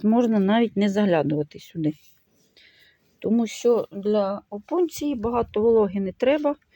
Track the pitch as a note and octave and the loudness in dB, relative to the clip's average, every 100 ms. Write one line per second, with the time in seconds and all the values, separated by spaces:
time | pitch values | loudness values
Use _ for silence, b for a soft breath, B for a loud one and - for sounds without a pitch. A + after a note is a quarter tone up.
0 | G#3 A#3 A#3+ G#3+ F#3+ A3+ A3+ G3 G#3 G3 | 2 2 4 2 2 2 2 0 0 2
1 | G3+ E3 C#3+ D3+ D3 - - E3 D3+ D3+ | 2 2 2 -2 -4 -10 -14 -6 -4 -6
2 | _ _ _ _ _ _ b b b b | _ _ _ _ _ _ b b b b
3 | b _ - A#3 A3 - A#3+ A3+ - G3+ | b _ -2 0 -2 -2 0 0 -2 -6
4 | G3+ G#3 G3 G3+ - G#3 - F4 E4 - | -2 0 -2 -6 -10 -16 -6 -2 -2 -4
5 | D4 B3 A3 A#3+ A3+ G#3+ A3+ A3+ G3+ G3 | -6 -4 -4 -4 -2 0 2 4 2 -2
6 | F#3+ - B3+ D4+ D4 D4 _ | -6 -2 0 0 0 -4 _